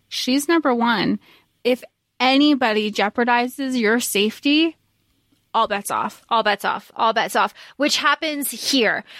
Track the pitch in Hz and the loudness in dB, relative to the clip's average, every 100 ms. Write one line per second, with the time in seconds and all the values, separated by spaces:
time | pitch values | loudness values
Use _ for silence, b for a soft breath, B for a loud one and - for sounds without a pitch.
0 | _ - - 277 285 330 294 240 233 214 | _ -6 -2 0 2 2 2 0 0 0
1 | 165 208 b b b _ 240 247 - _ | 0 -2 b b b _ -2 -2 -4 _
2 | _ - 254 269 294 269 233 214 214 214 | _ -2 2 4 4 4 2 0 -2 -2
3 | 202 247 240 240 247 - 262 254 208 240 | -2 0 0 0 0 -6 -4 0 2 2
4 | - 196 214 - 285 302 330 - _ _ | 0 0 -2 -2 0 2 2 -2 _ _
5 | _ _ _ _ _ 226 220 202 - - | _ _ _ _ _ -2 -2 -2 -4 -4
6 | 208 - _ 226 208 202 190 - - - | -4 -8 _ 0 0 0 -2 -6 -8 -2
7 | 226 220 170 226 202 - B - 294 - | 0 0 -2 0 -2 -4 B -4 -2 0
8 | 302 294 320 294 269 233 - 269 202 160 | 0 0 -2 -6 -8 -6 -2 0 0 -2
9 | - B | -8 B